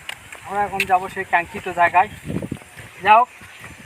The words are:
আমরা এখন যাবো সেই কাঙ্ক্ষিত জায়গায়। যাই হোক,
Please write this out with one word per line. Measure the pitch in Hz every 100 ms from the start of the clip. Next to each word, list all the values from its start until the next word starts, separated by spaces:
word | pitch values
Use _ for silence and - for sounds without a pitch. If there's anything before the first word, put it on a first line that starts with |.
| - - - - -
আমরা | 196
এখন | 202 190
যাবো | 190 185 190
সেই | 190 185
কাঙ্ক্ষিত | 175 170 202 185
জায়গায়। | 175 175 170 208 - - - - - - - - -
যাই | 185 220
হোক, | 247 - - - - -